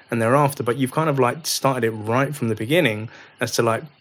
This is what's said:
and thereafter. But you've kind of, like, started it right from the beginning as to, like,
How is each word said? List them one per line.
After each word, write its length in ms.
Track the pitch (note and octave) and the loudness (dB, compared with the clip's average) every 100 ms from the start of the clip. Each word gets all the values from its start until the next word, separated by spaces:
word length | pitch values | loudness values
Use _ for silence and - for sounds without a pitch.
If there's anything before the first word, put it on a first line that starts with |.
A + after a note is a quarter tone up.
| - | -6
and 100 | A#2 | 0
thereafter. 400 | A2+ C#3 C#3+ C#3+ | 2 4 2 0
But 140 | A#2+ C3 | -2 0
you've 160 | C3 | -2
kind 180 | - D#3+ | 0 0
of, 80 | C#3 | 2
like, 260 | B2 B2 | 2 0
started 380 | - - C3+ B2+ | -4 -2 0 0
it 80 | A#2 | -2
right 420 | A2 G#2 A#2+ C#3 | -2 -2 0 0
from 180 | D3 A#2 | -2 -2
the 40 | |
beginning 540 | A2 A2 E3 C#3 G#2+ A2 - - - | -2 0 2 2 0 -6 -14 -16 -6
as 100 | B2+ - | -4 0
to, 60 | |
like, 200 | A#2 A2+ D#3 _ | 0 0 -4 _